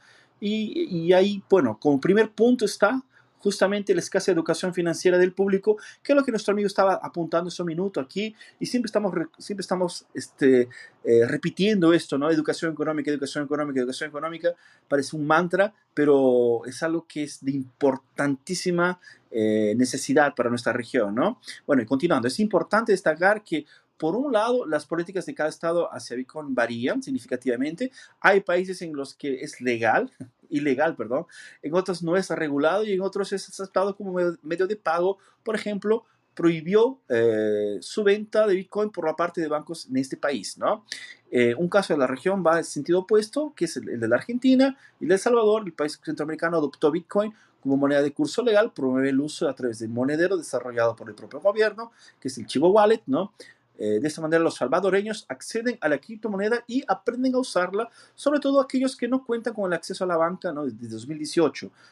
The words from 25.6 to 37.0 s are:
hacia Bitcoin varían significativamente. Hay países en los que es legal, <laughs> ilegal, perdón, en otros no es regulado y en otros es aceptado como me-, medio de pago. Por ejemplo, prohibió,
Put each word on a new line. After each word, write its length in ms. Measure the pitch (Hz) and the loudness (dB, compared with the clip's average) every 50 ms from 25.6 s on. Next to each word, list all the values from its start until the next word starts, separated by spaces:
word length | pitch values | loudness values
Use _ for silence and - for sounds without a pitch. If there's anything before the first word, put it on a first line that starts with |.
| - 170 170 175 160 - - | -4 -2 -2 -2 -2 -4 -6
hacia 240 | 120 120 - 123 | -12 -12 -10 -8
Bitcoin 380 | 123 127 - _ 156 151 143 131 | -10 -10 -10 _ -12 -8 -6 -2
varían 480 | 123 117 117 120 117 120 143 202 269 262 | -2 0 -2 -2 -4 -4 -4 -4 -4 -6
significativamente. 920 | - 135 127 - - 127 123 - 131 120 117 135 151 160 170 254 262 - - - - _ _ | -6 -8 -8 -6 -6 -8 -4 -2 -2 -2 -2 -2 -4 -4 -6 -6 -8 -8 -14 -20 -20 _ _
Hay 200 | - 175 202 196 | 2 4 4 4
países 420 | 196 - 175 180 185 185 185 180 185 | 2 0 -2 -2 0 -4 -6 -10 -10
en 140 | 165 151 | -10 -8
los 180 | 139 139 131 - | -8 -10 -10 -12
que 280 | _ - 143 131 - 156 | _ -8 -6 -6 -6 -8
es 180 | 147 - - | -14 -14 -6
legal, 500 | 123 127 120 113 113 110 120 165 240 262 _ _ | -2 -2 -2 0 2 2 2 2 0 -2 _ _
<laughs> 320 | 123 - _ _ _ _ | -20 -20 _ _ _ _
ilegal, 440 | - 143 143 147 131 123 151 165 156 | -4 -2 0 0 0 2 0 -2 -2
perdón, 320 | - 113 107 120 147 175 - - - - - - _ - | -4 -6 -4 -4 -4 -4 -8 -16 -20 -20 -20 -20 _ -10
en 120 | 151 156 | -2 -2
otros 280 | 185 185 196 180 165 170 | -2 -2 -2 -6 -6 -2
no 140 | 165 170 | -2 0
es 120 | 190 190 - | 0 0 -2
regulado 540 | 170 160 160 151 143 143 143 156 180 202 220 | -4 -4 -4 -2 -2 0 2 2 2 0 -2
y 80 | 214 196 | -2 -2
en 80 | 185 | -2
otros 320 | 190 196 - 196 202 185 202 | -2 -4 -4 -4 -6 -4 -6
es 160 | 190 - - | -8 -8 -12
aceptado 480 | - - 196 185 _ 190 190 202 196 | -12 -14 -14 -4 _ -2 -2 -2 -4
como 160 | - 208 190 180 | -6 -10 -6 -2
me-, 240 | 180 175 175 170 - _ | -2 -2 -2 -2 -6 _
medio 240 | 151 170 170 190 | -8 -2 -2 -2
de 100 | 185 214 | -2 -2
pago. 420 | 208 _ 165 160 170 175 190 202 - _ _ _ _ _ | -4 _ -2 0 0 0 0 -2 -4 _ _ _ _ _
Por 100 | - 220 | -6 -6
ejemplo, 500 | 208 - 208 208 196 - 208 220 233 - _ _ _ _ _ _ | -4 -4 -6 -8 -6 -2 -2 -2 -2 -2 _ _ _ _ _ _
prohibió, 640 | - 170 170 170 160 151 165 196 214 226 262 269 - | 0 2 2 2 2 -2 2 4 4 4 4 0 -6